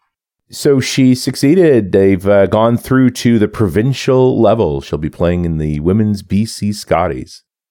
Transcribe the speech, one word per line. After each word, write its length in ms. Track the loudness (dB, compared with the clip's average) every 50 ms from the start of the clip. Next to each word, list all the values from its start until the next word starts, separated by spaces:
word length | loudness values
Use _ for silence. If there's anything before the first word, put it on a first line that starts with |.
| _ _ _ _ _ _ _ _ _ _
So 300 | -14 -2 0 0 2 2
she 340 | 0 -2 0 2 2 2 2
succeeded. 800 | 2 -2 -6 -4 -2 0 2 2 4 4 4 4 2 0 2
They've, 340 | 2 2 4 2 2 0 0
uh, 200 | 2 2 4 4
gone 300 | 2 2 2 2 2 0 -2
through 320 | -2 0 2 2 2 2
to 280 | 0 0 0 0 2 2
the 100 | 0 0
provincial 920 | 0 -2 -2 0 0 0 0 -2 -4 -2 -2 0 2 2 2 2 2 2
level. 400 | 2 2 2 2 0 -2 -2 -6
She'll 180 | -6 -8 -8 -6
be 120 | -6 -8
playing 340 | -4 -2 -2 -2 0 -2 -2
in 140 | -4 -4 -4
the 200 | -4 -4 -4 -2
women's 420 | -2 0 0 0 0 0 -2 -4
B 240 | -6 -4 -2 -2 -2
C 260 | -4 -6 -6 -6 -6
Scotties. 720 | -6 -8 -4 -4 -2 -2 -2 -2 -4 -8 -12 -16 -20 -20 _ _ _ _ _ _